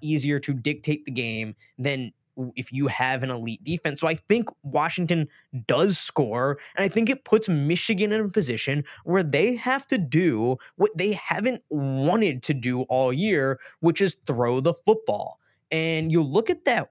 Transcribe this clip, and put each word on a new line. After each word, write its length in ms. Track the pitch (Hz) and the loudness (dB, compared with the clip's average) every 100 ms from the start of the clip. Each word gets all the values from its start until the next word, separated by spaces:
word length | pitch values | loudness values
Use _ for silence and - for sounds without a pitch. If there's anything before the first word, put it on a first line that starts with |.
easier 360 | 151 156 139 143 | -2 0 0 -2
to 120 | 143 | -2
dictate 540 | 131 147 147 - 151 - | -2 -2 -4 -4 -4 -4
the 60 | |
game 440 | 127 117 110 110 - _ - | -6 -4 -6 -8 -10 _ -6
than 340 | 135 135 117 - _ - | -4 -4 -8 -14 _ -10
w-, 160 | 123 127 | -10 -8
if 140 | 120 | -8
you 140 | 131 139 | -2 -2
have 340 | 113 127 131 | 0 -2 -2
an 80 | 131 | -4
elite 340 | 120 113 113 | -4 -6 -8
defense. 360 | 143 170 156 143 | -6 -4 -4 -2
So 60 | 160 | -2
I 100 | 165 | -2
think 340 | - 226 - - | 0 0 0 -8
Washington 640 | 143 147 165 - 165 170 143 - _ 131 110 | -4 -2 0 -2 0 0 0 -8 _ -10 0
does 300 | 135 196 175 | 2 4 2
score, 640 | - - 120 117 135 139 - - | -2 -2 0 0 0 -2 -6 -2
and 80 | |
I 40 | 196 | 0
think 200 | 226 226 | 2 0
it 160 | 269 | -2
puts 240 | - 220 214 | 2 2 2
Michigan 640 | 156 143 180 - 190 208 | 0 2 0 0 0 0
in 80 | 220 | 0
a 80 | 208 | 0
position 560 | 214 135 113 - 143 143 - | 0 0 -2 -2 -2 -4 -10
where 180 | - 190 | 0 0
they 340 | 160 139 208 240 | 2 2 2 0
have 300 | 247 269 - | -2 -2 0
to 100 | 247 | -2
do 640 | 143 160 180 110 117 127 - - | 2 2 2 2 0 -2 -6 0
what 140 | 208 | 0
they 180 | 170 202 | 2 -2
haven't 500 | 190 - 165 226 240 - | -2 -2 -2 0 -2 -6
wanted 720 | 151 135 135 147 220 202 131 | -4 -2 0 2 4 2 0
to 100 | - | -2
do 300 | 139 123 123 | -2 -2 -2
all 320 | 127 127 131 | 0 0 0
year, 440 | 131 214 165 135 127 - - | 0 0 2 0 -4 -10 -2
which 220 | 165 160 | 0 2
is 120 | 196 - - | 0 -2 -4
throw 340 | 120 120 127 | 0 0 2
the 140 | 147 | 0
football. 640 | - - 220 - 104 - - _ _ _ | 0 2 2 2 -4 -6 -12 _ _ _
And 420 | 160 160 160 160 | -4 0 0 2
you 100 | 165 | 2
look 280 | 143 170 226 | 4 2 2
at 160 | 349 285 | 0 0
that 240 | 220 131 | 0 -2